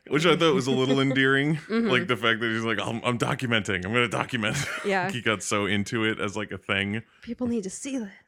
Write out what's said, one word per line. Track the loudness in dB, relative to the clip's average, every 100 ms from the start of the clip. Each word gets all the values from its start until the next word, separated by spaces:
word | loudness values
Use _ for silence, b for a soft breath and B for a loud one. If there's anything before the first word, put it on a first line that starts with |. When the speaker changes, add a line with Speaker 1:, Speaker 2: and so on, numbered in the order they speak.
| -2
Speaker 1:
Which | 2 4
I | 4
thought | 4
was | 4 2
a |
little | 2 4 4
Speaker 2:
<laughs> | 2
Speaker 1:
endearing. | 4 4 4 2 0
Speaker 2:
Mm-hmm. | -2 -2 2
Speaker 1:
Like, | 0 0
the | 0
fact | 2 2
that | 0
he's | 0
like, | 0 -2
"I'm, | -2 -2
I'm | -2 0
documenting. | 0 -2 0 0 0 -2 0
I'm |
gonna | 0 0
document." | 0 -2 -2 -2 -2 -4
<laughs> | -4 -2
Speaker 2:
Yeah. | 0 -2
Speaker 1:
He | -2
got | 0 0
so | 0 0 2
into | 0 -2 -2 -2
it | -2
as, | -4 -4
like, | -8
a | -8
thing. | -2 0 0 -4 -8 b
Speaker 2:
People | -14 -6 -4
need | -4
to | -4
see | -10 -6 -6
this. | -6 -12